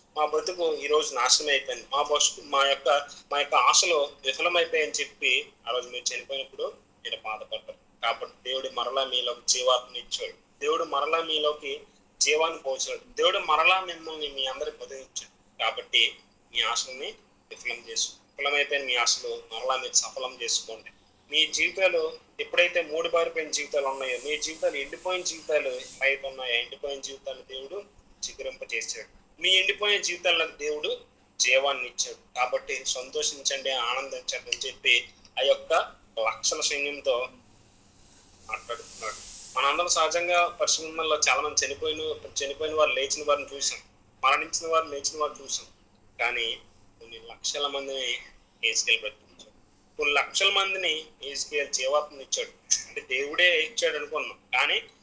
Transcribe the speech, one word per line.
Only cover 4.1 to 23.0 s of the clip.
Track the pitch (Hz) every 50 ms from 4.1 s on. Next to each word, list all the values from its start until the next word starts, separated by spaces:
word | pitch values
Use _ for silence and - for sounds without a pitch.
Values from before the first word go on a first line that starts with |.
| - - -
విఫలమైపోయాయని | 135 131 - 160 175 175 175 165 165 170 160 151 143 143
చెప్పి | - 143 - - - 151 131 127 139 147 - - _ _ 117
ఆ |
రోజు | 120 127 120 123
మీరు | 123 123 - - 127
చనిపోయినప్పుడు | 123 123 - 139 135 131 - - - 156 196 - - - _ _ _ _
మీరు | - 117
బాధపడ్డారు. | - - 110 107 107 107 - 113 110 - - - - _ _ _ _ -
కాబట్టి | 117 113 - 123 - - - _
దేవుడు | 127 131 131 135 131
మరలా | 127 123 120 123 131 135 135
మీలోకి | 127 123 127 123 120 120 - - -
జీవాత్మ | - 127 123 127 127 123 - - -
ఇచ్చాడు, | 123 120 - - - 117 92 - - _ _ _ _
దేవుడు | 143 147 160 170 170
మరలా | 156 - 139 143 151 160 165 170
మీలోకి | 160 156 151 147 151 151 - 151 139 139 147 - - _ _ _ _ _ _
జీవాన్ని | - 143 147 151 160 165 165 156
పోసాడు, | - 135 131 131 - 131 127 113 - - -
దేవుడు | - 160 180 185 196
మరలా | 185 156 156 151 160 180 185 190
మిమ్మల్ని | 185 180 170 165 160 156 156 156 151 143
మీ | 139 139 131
అందరికి | 131 131 139 147 151 151
బతికించాడు. | - 123 123 135 135 131 - _ - - - _ _ _ _ _ -
కాబట్టి | 113 113 117 123 - - - 120 117 117 - - - _ _ _ _ _ 120
మీ | 120 117
ఆశల్ని | 110 117 120 - 135 127 131 147 202 226 - _ _ _ _ _ _
విఫలం | - - - 120 117 120 117 113
చేసు-, | 113 110 - - - - _
విఫలమైపోయిన | _ _ - 139 143 147 143 143 143 147 139 139
మీ | 131 123
ఆశలు | 120 117 117 - - - 120 117 117 - - 113
మరలా | 113 123 131 131
మీరు | 127 127 120 -
సఫలం | - - 110 - 135 131 127 127 120 120
చేసుకోండి. | 113 - - - - 113 110 - - - _ _ _ _ _ _ _
మీ | 147 156 156
జీవితాలు | 151 - - 160 175 180 202 190 185 170 165 160 160 160 - - _ _ -
ఎప్పుడైతే | 147 - - 175 175 175 175 175 165
మూడు | 151 151 165